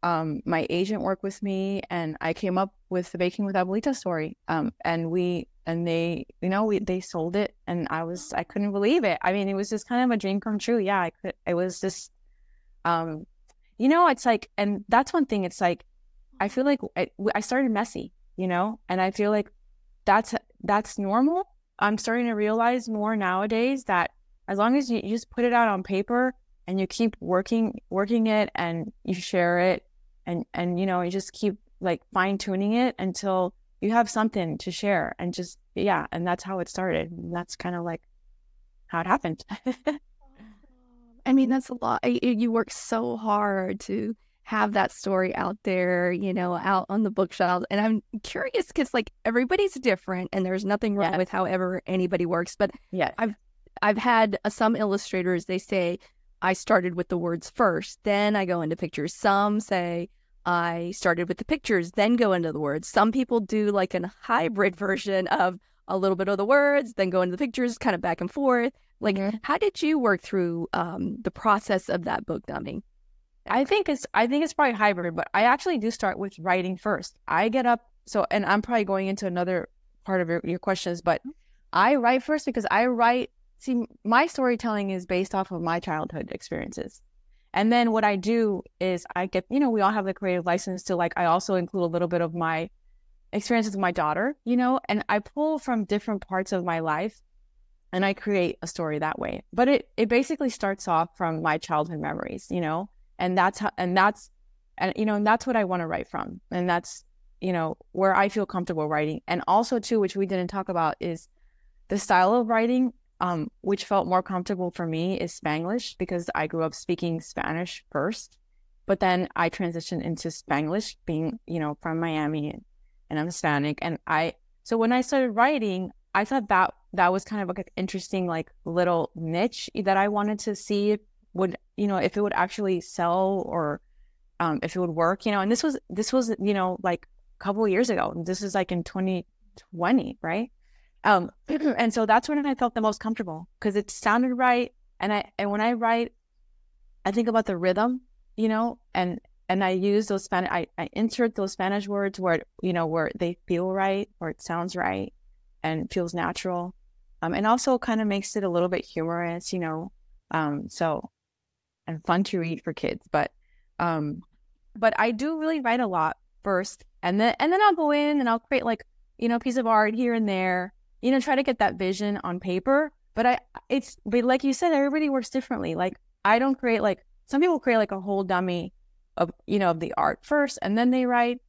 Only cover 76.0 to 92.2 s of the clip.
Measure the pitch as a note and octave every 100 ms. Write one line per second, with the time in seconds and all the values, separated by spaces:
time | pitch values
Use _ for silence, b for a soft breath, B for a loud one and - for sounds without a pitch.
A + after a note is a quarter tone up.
76 | G3 - G3 - E3+ F#3 F#3 F#3 G#3+ G3
77 | - _ - D#3+ G#3+ A#3+ B3 A#3 _ _
78 | - G#3+ F#3 G#3 G3+ G3+ G#3+ A#3+ G3 G3
79 | F#3+ G3 G3 F3 F3+ F3+ - _ _ _
80 | - F#3+ E3+ E3+ - F3 - F#3+ - E3+
81 | F3 E3 B3+ D#4 _ _ _ F3 G#3 C#4+
82 | A#3 C4 B3+ D4+ - A#3+ G#3 G3 B3 A#3+
83 | A#3 B3 - _ _ _ - B3 A3+ -
84 | G#3 A#3 E4 - B3+ A#3 A#3+ G#3+ G3 F#3+
85 | F3+ F3+ F#3+ G3 F#3+ F3 E3+ E3+ F3+ D#3
86 | D#3 D#3+ - - - D#3+ - - - -
87 | _ _ _ _ _ F3+ G#3 A#3+ A#3 A3
88 | G#3+ G3 F#3 A#3 A3 F#3+ - _ F#3 F3+
89 | - - F#3+ F#3 F#3 C4 C#4 A3+ G3 G#3+
90 | F#3+ F#3 G3 F3+ F3 F3 - F#3 - F#3
91 | E3+ - F3 E3+ - F#3+ F3 G3 F3 E3+
92 | E3+ F3